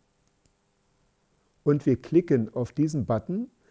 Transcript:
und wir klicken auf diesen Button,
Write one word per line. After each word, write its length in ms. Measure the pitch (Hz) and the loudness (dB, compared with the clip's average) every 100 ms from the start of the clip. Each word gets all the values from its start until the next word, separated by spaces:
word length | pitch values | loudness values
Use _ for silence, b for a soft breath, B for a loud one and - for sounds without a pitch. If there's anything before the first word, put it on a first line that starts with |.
| _ _ _ _ _ _ _ _ _ _ _ _ _ _ _ _ | _ _ _ _ _ _ _ _ _ _ _ _ _ _ _ _
und 220 | - 147 143 | 0 2 2
wir 160 | 123 | 0
klicken 520 | - 160 175 135 107 | 2 2 4 0 0
auf 180 | 131 120 | -6 -6
diesen 340 | - 156 151 98 | -2 -2 -2 -2
Button, 440 | 113 - 185 247 _ b | -4 -4 -8 -8 _ b